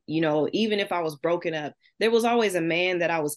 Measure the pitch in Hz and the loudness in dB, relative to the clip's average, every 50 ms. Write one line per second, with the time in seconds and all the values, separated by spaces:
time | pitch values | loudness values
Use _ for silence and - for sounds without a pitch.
0 | _ - 151 160 165 156 151 151 147 - - 196 220 220 208 202 202 202 190 175 | _ -4 -2 0 0 2 2 0 0 0 0 0 0 0 0 -2 -2 -2 -4 -4
1 | 170 160 151 143 - 165 170 170 170 170 160 156 151 139 - _ _ _ _ - | -4 -4 -6 -4 -2 -2 -2 -2 -2 -4 -6 -6 -8 -8 -10 _ _ _ _ -2
2 | 202 226 226 233 220 233 233 240 226 202 180 175 165 165 160 170 180 185 185 175 | 0 2 4 4 4 4 2 2 2 2 0 0 0 0 0 0 0 0 0 0
3 | 170 160 170 165 151 147 - | 0 0 0 0 -2 -2 -4